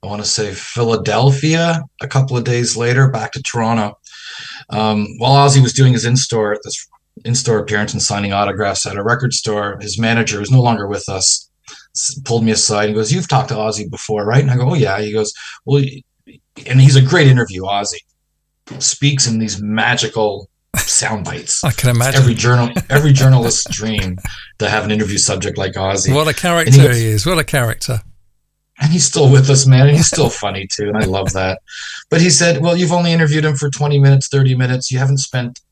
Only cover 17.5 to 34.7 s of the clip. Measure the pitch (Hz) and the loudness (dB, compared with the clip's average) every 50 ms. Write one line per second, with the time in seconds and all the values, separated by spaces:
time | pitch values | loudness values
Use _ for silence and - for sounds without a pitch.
17.5 | 95 92 95 95 101 101 104 - - - _ _ _ _ _ _ _ _ _ _ | -4 -10 -6 -4 -4 -4 -4 -6 -8 -12 _ _ _ _ _ _ _ _ _ _
18.5 | _ _ _ - 127 135 - - - - 143 143 151 135 - 120 113 110 113 107 | _ _ _ -18 -12 -4 -4 -4 -4 0 0 0 2 2 0 0 0 -2 -2 -4
19.5 | 95 95 104 104 107 110 110 117 123 120 117 110 - 113 107 107 98 101 101 - | -6 -8 -6 -4 -2 -2 0 0 0 -2 -2 -4 -2 -2 -2 -2 -2 -6 -12 -18
20.5 | _ _ _ _ - - - - - - - 101 107 104 90 - - - - - | _ _ _ _ -6 -6 -4 -2 -2 -2 -2 -4 -6 -6 -8 -10 -10 -12 -8 -6
21.5 | - - - 139 127 - - 123 123 117 120 131 139 139 131 131 117 - 113 120 | -6 -4 -2 -2 -2 0 0 0 2 2 0 2 4 4 4 4 2 2 0 2
22.5 | 123 123 120 120 - - - - 135 147 151 151 139 135 135 131 131 127 113 117 | 2 2 2 0 -2 -6 -4 0 0 2 4 6 4 6 6 6 6 6 4 2
23.5 | 117 - - - - - 104 110 110 101 95 92 90 90 - - - - - - | -2 -2 -4 -6 -6 -6 -4 -4 -4 -4 -4 -6 -8 -8 -10 -12 -12 -12 -18 -20
24.5 | _ _ 107 98 104 107 104 107 107 107 107 95 95 98 - - 101 95 92 95 | _ _ -4 -2 -2 -2 -2 -2 -2 -2 -2 -2 -2 -2 -2 -2 -2 -4 -4 -6
25.5 | 90 - 98 95 92 98 95 95 98 98 - - 135 147 156 156 147 - - 180 | -6 -4 -6 -6 -4 -4 -4 -2 -2 -2 0 0 2 2 2 0 -2 -2 -2 0
26.5 | 170 170 160 123 131 139 135 131 123 117 113 110 107 107 98 160 185 165 151 - | 0 0 4 6 8 8 8 8 6 2 0 0 0 0 0 0 -2 -2 -2 -2
27.5 | - 143 123 113 - - - - 123 107 - - - _ _ _ _ _ _ _ | -2 -2 0 -2 -4 -6 -6 -6 -6 -6 -8 -10 -20 _ _ _ _ _ _ _
28.5 | _ _ _ _ _ _ 143 151 165 180 - - - 170 151 131 139 135 131 135 | _ _ _ _ _ _ 0 0 2 2 0 0 2 4 6 6 8 6 6 6
29.5 | 139 135 135 131 131 127 135 143 147 156 165 - - 165 143 117 - - - 101 | 4 4 6 6 6 8 6 6 6 4 2 0 2 0 0 0 -2 -4 -8 -8
30.5 | 95 98 98 98 - - 104 101 104 107 107 92 95 98 95 92 92 95 92 92 | -8 -8 -8 -10 -8 -6 -6 -4 -2 -2 -2 -2 -2 -2 -4 -4 -4 -2 -4 -4
31.5 | 95 - _ _ - - - - - - - _ - 165 170 180 160 - 170 170 | -4 -6 _ _ -18 -16 -16 -16 -16 -18 -6 _ 2 2 4 4 4 2 2 2
32.5 | 170 135 160 170 175 175 180 156 175 175 170 170 165 165 165 151 147 156 151 156 | 0 0 0 0 0 0 0 0 0 0 0 0 2 2 2 2 2 2 0 0
33.5 | 151 139 147 143 139 - 147 147 147 143 139 139 139 135 135 - - 139 135 131 | -2 -2 -4 -6 -4 -2 -2 0 2 4 6 6 6 4 2 0 0 2 2 2
34.5 | 131 127 127 123 | 2 0 0 -2